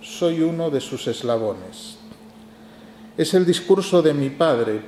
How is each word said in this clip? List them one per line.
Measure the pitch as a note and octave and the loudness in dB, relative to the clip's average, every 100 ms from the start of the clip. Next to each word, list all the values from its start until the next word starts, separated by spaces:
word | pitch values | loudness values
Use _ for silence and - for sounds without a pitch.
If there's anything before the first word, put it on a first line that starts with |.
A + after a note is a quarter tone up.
Soy | - - F3 E3 | -16 -2 -2 2
uno | D#3+ E3 E3 | 0 0 -2
de | C#3 | -2
sus | - B2+ C3 | -4 -6 -6
eslabones. | A2 A#2+ A2+ G#2+ F#2+ F#2 - - - - - - - - - - - - - - - | -4 -2 0 -2 -6 -10 -16 -18 -18 -20 -20 -20 -20 -20 -20 -20 -20 -20 -20 -12 -4
Es | D#3 | 0
el | F#3 F3+ | 2 4
discurso | E3+ - G3 F#3 F3+ | 2 4 2 4 4
de | D#3 | 4
mi | C#3+ C3+ | 2 -2
padre, | - E3 A#2+ A2 G#2+ | 0 2 2 0 -2